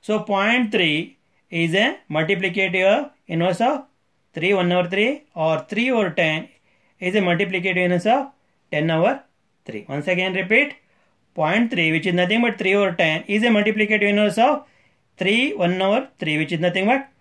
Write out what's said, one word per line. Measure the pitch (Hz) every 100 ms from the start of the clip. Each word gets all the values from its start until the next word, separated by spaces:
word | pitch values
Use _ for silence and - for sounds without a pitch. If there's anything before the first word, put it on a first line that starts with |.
So | - 214
point | - 196 208 240 226
three | 214 170 151 - _ _ _ _
is | 170 165
a | 175 240 381 _
multiplicative | 151 160 196 190 185 190 185 190 226 277 _ _
inverse | 165 175 175
of | 233 285 269 _ _ _ _
three | - 170
one | 196 175
over | 180 175
three, | 196 226 294 _
or | - 160 156
three | - 208 247
over | 240 196
ten | 160 165 156 - _ _ _ _ _
is | 180
a | 208
multiplicative | 185 170 196 185 185 180
inverse | 180 180 190
of | 240 262 _ _ _ _
ten | 151 160
over | 160 185 269 _ _ _ _ -
three. | 107 -
Once | 139 147
again | 180 185
repeat, | 185 185 226 285 - _ _ _ _ _
point | - 156 196 233
three, | 247 160
which | 160 160
is |
nothing | 175 180 220
but | 240 -
three | 190
over | 196 196
ten, | 170 165 156 -
is | 208
a | 240
multiplicative | 214 208 214 208 214 202
inverse | 208 208 196
of | 247 294 - _ _ _ _ _
three, | 185 226 277
one | 415 175 185
over | 190 220 269 _
three, | 160 151
which | 151
is | 170
nothing | 175 180 196
but | 269 269 _